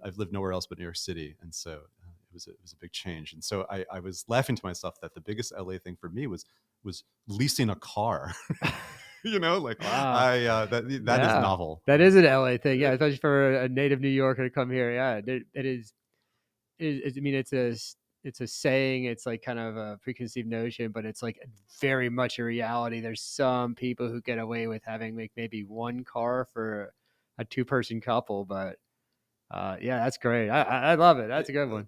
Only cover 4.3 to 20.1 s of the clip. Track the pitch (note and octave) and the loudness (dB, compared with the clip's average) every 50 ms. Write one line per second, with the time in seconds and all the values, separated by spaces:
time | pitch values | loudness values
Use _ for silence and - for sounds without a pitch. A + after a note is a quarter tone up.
4.3 | A#2 B2+ C3 - B2 G#2 - F#2 F2 - - F2 - - - E2 - E2 D#2+ G#2 | 0 0 2 0 -2 -4 -4 -8 -10 -8 -10 -10 -10 -12 -16 -16 -16 -14 -12 -10
5.3 | G#2+ A2 A2 - - G2 F#2+ F#2 F#2 F#2 - F#2 F2+ - - E2+ F2 A2+ D3 C3 | -8 -8 -8 -10 -10 -10 -10 -8 -10 -10 -10 -14 -16 -14 -14 -12 -10 -8 -8 -8
6.3 | F2+ E2 - _ _ _ _ _ _ _ - G#2 F2+ - - _ _ _ - - | -8 -10 -12 _ _ _ _ _ _ _ -14 -14 -14 -14 -16 _ _ _ -12 -8
7.3 | G2 G#2 C3 C#3+ - - B2+ A2 F#2+ - - - - - - A#2 G2 C#2 C2 F#2 | -4 -2 -2 0 2 0 0 0 0 -4 -8 -10 -4 -2 -2 -2 -2 -4 -6 -8
8.3 | F2 - - - - - - - - - - - - - - - - - - A3+ | -12 -10 -8 -8 -6 -4 -4 -4 -4 -6 -12 -16 -18 -20 -20 -20 -18 -10 -6 -2
9.3 | G#3+ G3 D#3+ E3 F3 G3 D#3 A#2+ A2+ - - G2+ A2+ C3 C#3 C3 B2 B2 B2+ B2+ | -2 0 2 2 2 2 0 -4 -6 -4 -4 -2 0 0 2 2 4 6 6 6
10.3 | B2 B2 A#2+ A#2 A2+ A2 A2 G2+ A#2 A#2 G#2+ B2 C3+ B2+ A2 A2+ A#2+ C3 C3+ A2+ | 6 4 4 4 2 2 2 0 0 -2 -2 -2 -4 -2 2 4 4 6 6 4
11.3 | A2 - A2 G2 F#2+ F2+ F2 D#2 D#2 D#2+ - - C#3+ D3 F3 F#3+ F#3+ F#3+ F3 D3 | 4 4 4 2 2 0 -2 -6 -8 -2 4 6 8 10 10 12 12 12 10 10
12.3 | C3 C3+ C3 B2+ B2 A#2+ - D3 C3 B2+ C#3+ C#3 C3 C3 D3+ D3 C#3 C3 - D3+ | 8 6 4 2 2 2 2 2 2 4 4 4 4 4 4 2 2 2 2 4
13.3 | C#3+ C#3 C#3 C3+ C3 C3 B2+ B2+ B2+ C3+ C#3+ C#3+ C#3 C3 C3+ C#3 C3+ C3+ C3+ C3 | 4 6 6 4 4 2 0 0 0 2 2 2 2 2 2 2 2 4 4 2
14.3 | C3 C3 C3 B2+ - C#3+ B2+ B2 B2+ B2+ B2 A#2+ A#2+ B2 C3 C3 A#2 G#2 G2+ A#2+ | 2 0 -2 -2 0 -2 -2 0 0 0 0 0 0 0 0 0 -2 -2 -4 -4
15.3 | C3 B2+ - _ - C#3 C3 C3+ C3 A#2+ A2 G#2+ _ _ _ _ _ _ _ _ | -6 -6 -6 _ -8 -6 -4 -4 -4 -6 -8 -14 _ _ _ _ _ _ _ _
16.3 | _ _ _ _ _ _ _ _ _ - E3 D#3 C#3+ C3+ - C#3+ B2+ C#3 C#3+ C#3+ | _ _ _ _ _ _ _ _ _ -6 -4 -4 -4 -4 -4 -6 -6 -4 -2 0
17.3 | C#3 C3+ C3 - C#3+ B2+ B2 A#2+ A#2 A2+ - - - _ _ _ _ _ - C#3+ | 0 0 -2 0 0 0 0 0 -2 -4 -10 -14 -16 _ _ _ _ _ -14 -14
18.3 | - - B2+ G#2+ - - - D3 C3 C3+ C3+ C3 C3 B2+ B2+ B2 A#2 A2+ - B2+ | -10 -10 -10 -8 -6 -2 0 2 2 2 2 2 0 -2 -2 -4 -6 -6 -6 -6
19.3 | A2+ A2+ - C3 A#2+ A#2 A2+ A2+ A2 A2+ G#2+ G#2+ G#2 G2 - C3 | -6 -6 -6 -6 -6 -6 -6 -6 -6 -8 -8 -10 -10 -10 -8 -10